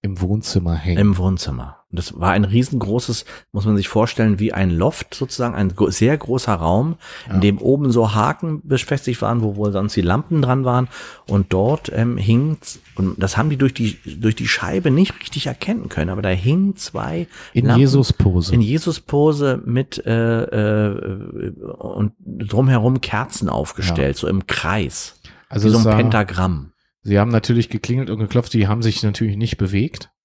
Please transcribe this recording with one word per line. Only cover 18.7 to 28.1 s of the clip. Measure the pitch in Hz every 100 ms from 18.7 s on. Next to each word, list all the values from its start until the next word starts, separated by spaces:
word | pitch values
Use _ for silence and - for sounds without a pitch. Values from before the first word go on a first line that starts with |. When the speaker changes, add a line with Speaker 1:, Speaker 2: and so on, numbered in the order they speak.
| 151 170 - - 143 151 147 143 127 -
Speaker 2:
mit, | 123 139 - -
äh, | 113 113 113
äh, | - - 104 107 107 98 - 95 - - - -
und | - - - - 107 _ -
drumherum | - 101 101 131 123 113 131
Kerzen | - 107 135 - -
aufgestellt, | 58 76 - 95 82 69 69
Speaker 1:
Ja. |
Speaker 2:
so | 85
im | 95 -
Kreis. | - 80 104 78 - - - - - _
Speaker 1:
Also | 110 110
Speaker 2:
Wie |
so | 113
ein |
Speaker 1:
es |
sah | 113 107
Speaker 2:
Pentagramm. | 120 110 98 92 92 82 69 _ _ _
Speaker 1:
Sie | 107 101
haben | 110
natürlich | 113 - 117 113
geklingelt | 107 - 123 135